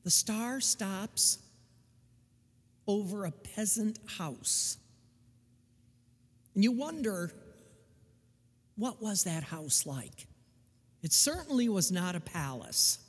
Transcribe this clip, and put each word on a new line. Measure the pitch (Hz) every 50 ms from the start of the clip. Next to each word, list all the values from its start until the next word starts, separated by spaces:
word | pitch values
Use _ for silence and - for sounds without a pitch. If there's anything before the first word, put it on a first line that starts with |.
| _
the | 175
star | - - - - 214 214 233 240 262 269
stops | - - - - 208 196 190 190 208 226 - - - - - - - - _ _ _ _ _ _ _ _ _ _ _ _ _ _ _ _ _ _ _ _ _ _ _ _ _ _ _
over | - 202 208 208 180 202 208 196
a | 165
peasant | 143 - - - - 214 220 196 - 233 214 214 220 - -
house. | - - - 175 151 123 - - - - - - - - - _ _ - _ _ _ _ _ _ - _ _ _ _ _ _ _ _ _ _ _ _ _ _ _ _ _ _ _ _ _ _ _ - _
And | 196 202
you | 240
wonder, | 247 233 285 311 330 311 262 220 196 175 175 165 - - - - - - - - - - _ _ - _ - _ _ _ _ _ _ _ _ _ _ _ _ _ _
what | 208 214 254 - -
was | 220 214 202 185 -
that | 185 165 160 147
house | - 165 160 156 143 - - -
like? | 151 139 131 110 - - - - - - _ _ _ _ _ _ _ _ _ _ _ _ _
It | - 156
certainly | - - - 285 320 359 330 302 285 247 240 233
was | 208 190 165 -
not | 185 180 180 180 180
a | 170
palace. | 165 - - 170 147 135 131 120 - - - - - - - - -